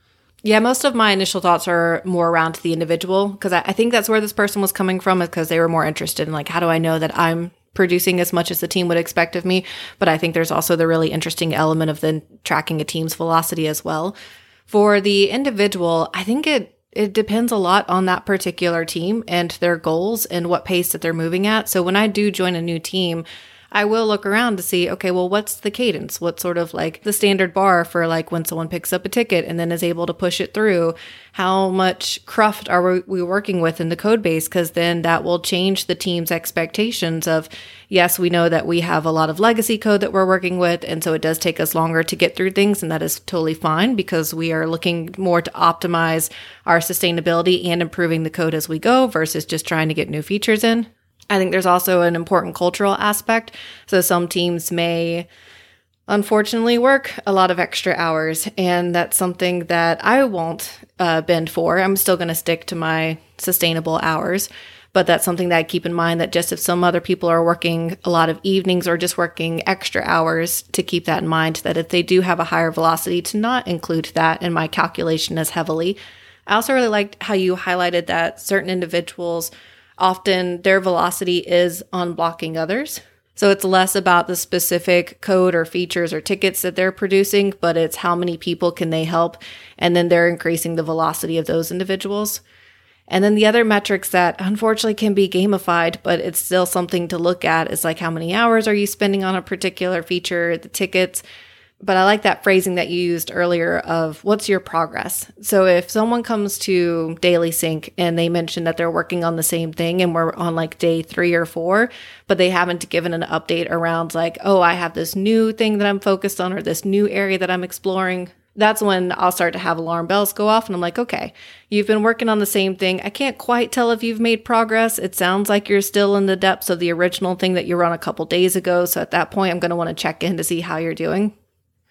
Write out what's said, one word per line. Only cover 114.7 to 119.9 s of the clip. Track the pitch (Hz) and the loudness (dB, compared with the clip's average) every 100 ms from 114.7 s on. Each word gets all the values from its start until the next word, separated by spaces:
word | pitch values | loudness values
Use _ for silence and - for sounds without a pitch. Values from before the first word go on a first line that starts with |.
| 180 | 2
have | 170 | -2
this | 165 165 196 | -4 -6 -2
new | 196 226 220 | 2 2 2
thing | 220 220 208 | 0 0 2
that | 202 | 0
I'm | 196 | 0
focused | 202 190 196 196 | 0 0 -2 -4
on | 180 | -4
or | 190 | -4
this | - - 202 | -4 -4 0
new | 196 208 | 2 2
area | 196 196 190 | 0 0 0
that | 180 | 0
I'm | 185 | -2
exploring," | 180 - 196 190 185 185 180 - _ 202 | -4 -6 -2 0 0 -2 -6 -14 _ 0
that's | 214 214 | 2 4
when | 208 185 180 - | 2 2 0 0
I'll | 180 | 0
start | 180 175 | 2 0
to | 165 | 0
have | 180 165 | -4 -4
alarm | 165 | -2